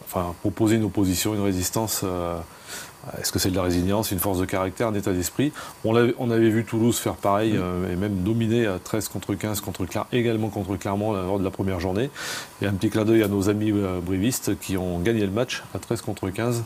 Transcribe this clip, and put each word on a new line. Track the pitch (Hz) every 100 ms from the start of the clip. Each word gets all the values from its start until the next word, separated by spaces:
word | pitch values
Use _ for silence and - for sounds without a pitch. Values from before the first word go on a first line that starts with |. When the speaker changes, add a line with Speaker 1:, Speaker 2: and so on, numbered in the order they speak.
Speaker 1:
enfin, | - 95 87 82
proposer | 107 - 110 113
une |
opposition, | 104 104 98 92 107
une | 107
résistance, | 101 92 87 110 110 -
euh, | 98 90 87 85 82 - - - - - - -
est-ce | -
que | -
c'est | 98
de | 92
la |
résilience, | 90 87 90 104 107
une | 95
force | 101 90
de |
caractère, | 92 95 95 - 117
un |
état | 104 101
d'esprit ? | 90 85 - 143 - - - 110
On |
l'avait, | 117 120 -
on | 123
avait | 113 113
vu | 107 110
Toulouse | 113 120 110
faire | 110
pareil, | 90 101 101 110
Speaker 2:
Oui. | 101
Speaker 1:
euh, | 90 90 92
et | 90
même | 104 98
dominer | 92 113 110 117 110
à | 92
treize | - 110 -
contre | 101 -
quinze | 101 107 104
contre | - - 95
Cler-, | 107 -
également | 127 117 110 110
contre | 104 98 98
Clermont, | 110 98 107
euh, | 98
lors | 92 98
de |
la | 92
première | - 95 92
journée. | 92 95 139 - - - - -
Et | 101
un |
petit | 95 107
clin | 110 107
d'œil | 113
à | 104
nos | 101 98
amis, | 107 107
euh, | 101 95 92
brivistes | 87 95 110 - - 98
qui | - 92
ont | 90 87
gagné | 87 117
le | 101
match | 101 131 - -
à | 95
treize | - 117
contre | - 101 95
quinze, | 92 120 117